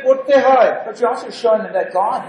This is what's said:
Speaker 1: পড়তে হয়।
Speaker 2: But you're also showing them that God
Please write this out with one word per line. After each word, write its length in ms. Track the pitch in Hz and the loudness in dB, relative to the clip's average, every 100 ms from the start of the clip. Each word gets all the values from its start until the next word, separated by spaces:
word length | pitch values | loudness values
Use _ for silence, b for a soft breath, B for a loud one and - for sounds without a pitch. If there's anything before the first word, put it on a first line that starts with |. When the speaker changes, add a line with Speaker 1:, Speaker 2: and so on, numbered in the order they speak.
Speaker 1:
পড়তে 340 | 262 269 - 269 | 0 0 2 2
হয়। 380 | 262 262 202 - 226 | 4 4 4 0 -8
Speaker 2:
But 80 | - | -4
you're 180 | 233 | -4
also 140 | 254 240 | -4 -8
showing 340 | - 226 220 | -4 0 0
them 140 | 185 180 | 0 -6
that 160 | - | -4
God 280 | 180 208 247 | -2 -2 -4